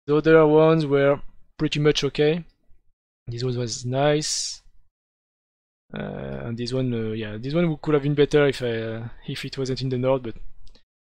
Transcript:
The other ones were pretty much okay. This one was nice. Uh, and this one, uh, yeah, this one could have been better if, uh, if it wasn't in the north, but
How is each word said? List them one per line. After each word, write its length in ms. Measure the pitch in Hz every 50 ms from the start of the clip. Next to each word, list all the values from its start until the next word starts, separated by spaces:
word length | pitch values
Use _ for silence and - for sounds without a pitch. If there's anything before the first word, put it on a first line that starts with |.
| - -
The 80 | 147
other 300 | 151 147 160 160 160 156 151
ones 380 | 151 156 156 160 165 160 156
were 360 | 139 139 139 139 139 143 139 - - - - - _ _ -
pretty 220 | 156 151 - 147
much 240 | 147 151 143 - -
okay. 400 | 139 - - 151 147 160 175 165 - _ _ _ - - - _ _ _ _ _ _ _ _ - -
This 160 | 117 117 123
one 140 | 127 123 120
was 280 | 123 113 107 131 123
nice. 760 | 123 127 135 143 151 151 151 156 - - - - - - - _ - - - - _ _ _ _ _ _ _ _ _ _ _ _ _ _ _ _ _ _ _ _ _ -
Uh, 520 | - - 101 98 - - 135 135 135 135
and 120 | 123 117 113
this 160 | 120 120 127
one, 200 | 131 131 127 120
uh, 180 | 113 113 110
yeah, 260 | 110 113 110 107 107 107
this 160 | 117 135 147
one 240 | 170 175 170 156 147
could 120 | - 151 151
have 100 | 147 135
been 120 | 143 147
better 320 | 139 147 135 - 147 143 139
if, 140 | 127 -
uh, 400 | 127 120 113 113 113 113 110 113 117 117 - - - -
if 180 | 139 - -
it 120 | 135 - -
wasn't 240 | 135 123 127 117
in 80 | 127 135
the 80 | 127 123
north, 260 | 123 131 135 131 120
but 120 | 113 - - - - - - - - - - _ _ _ _ _